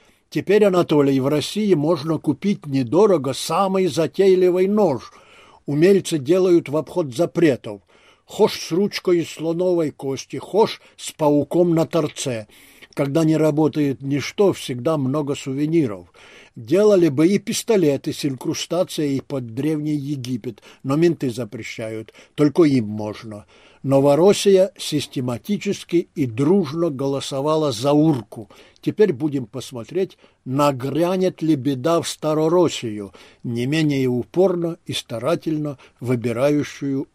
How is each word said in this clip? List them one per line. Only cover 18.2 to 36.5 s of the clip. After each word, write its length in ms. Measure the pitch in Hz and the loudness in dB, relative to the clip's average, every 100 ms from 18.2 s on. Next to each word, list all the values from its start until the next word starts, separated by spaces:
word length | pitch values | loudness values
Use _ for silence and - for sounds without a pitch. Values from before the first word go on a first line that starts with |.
| 147 | -6
инкрустацией 960 | 127 - - - 165 - - 147 135 | -6 -6 -6 -4 -4 -4 -2 -2 -2
под 340 | - 139 120 113 | -4 -8 -8 -6
Древний 400 | 151 151 151 147 | -4 -2 -4 -4
Египет, 640 | 139 143 123 123 127 104 - - | -4 -8 -6 -8 -8 -14 -18 -12
но 120 | 131 147 | -2 2
менты 360 | 175 147 135 | 2 2 -4
запрещают, 800 | 113 113 113 104 - 113 110 110 - - - | -6 -10 -10 -14 -10 -10 -10 -14 -20 -10 0
только 280 | 151 160 | 0 4
им 220 | 156 135 104 | 4 4 0
можно. 600 | 107 107 104 117 104 - _ _ _ | -6 -8 -10 -12 -16 -18 _ _ _
Новороссия 920 | 135 139 139 143 196 190 202 190 190 - | 0 4 4 6 4 4 4 4 4 -2
систематически 1300 | - 147 - 143 123 117 - 202 202 - - 170 - | -6 -4 -4 -6 -6 -6 -4 -4 -4 -6 -2 -2 -2
и 120 | - 127 | -4 -4
дружно 640 | 110 143 196 147 165 170 | 0 2 4 2 -2 -4
голосовала 800 | 131 139 139 - 139 147 156 151 | -2 -4 -4 -6 -4 -2 0 0
за 220 | 110 139 | -2 2
урку. 560 | 147 160 135 - - 101 - - _ | 4 4 2 -4 -16 -18 -20 -20 _
Теперь 320 | - 135 208 | -4 2 2
будем 320 | 123 151 139 117 | 2 -4 -4 -8
посмотреть, 720 | 131 - 123 107 170 190 _ _ _ | -12 -12 -12 -8 -6 -6 _ _ _
нагрянет 1000 | 131 135 147 131 135 139 170 190 185 - | -6 2 2 2 -4 -2 0 0 0 0
ли 140 | 160 147 | 0 0
беда 460 | 131 131 151 170 | 0 -2 0 0
в 60 | 147 | -2
Старороссию, 1040 | - 151 156 156 180 170 - 120 104 98 - - _ | -6 -2 0 2 4 2 0 -8 -8 -12 -16 -20 _
не 240 | 131 117 123 | -8 -4 -2
менее 400 | 156 151 135 127 | 0 0 0 0
упорно 720 | 123 - 175 190 175 170 170 - | -2 -4 0 0 0 -6 -8 -10
и 60 | |
старательно 880 | 127 - 117 131 170 165 151 147 139 - - | -10 -8 -6 -4 -4 -4 -6 -6 -10 -18 -10
выбирающую 1080 | 123 123 120 117 143 | -4 -2 -2 0 0